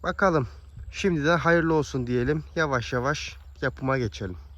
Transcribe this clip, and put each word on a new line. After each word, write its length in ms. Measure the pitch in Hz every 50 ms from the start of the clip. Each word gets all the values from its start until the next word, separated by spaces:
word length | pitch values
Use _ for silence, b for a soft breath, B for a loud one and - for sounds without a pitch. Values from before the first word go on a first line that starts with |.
| -
Bakalım. 440 | 175 185 - 202 190 165 151 127 B B B B B B - - -
Şimdiden 460 | - - - 196 175 151 139 156 170
hayırlı 360 | 170 131 165 170 170 160 165 160
olsun 340 | 156 139 - - 135 123
diyelim. 360 | 117 123 123 123 123 151 160 151 - -
Yavaş 380 | 165 160 147 135 123 110 - -
yavaş 420 | 123 120 139 151 - - - - - - - - -
yapıma 360 | - 135 - - 135 131 135
geçelim. 400 | 135 123 101 - - 107 95 90 82 - - -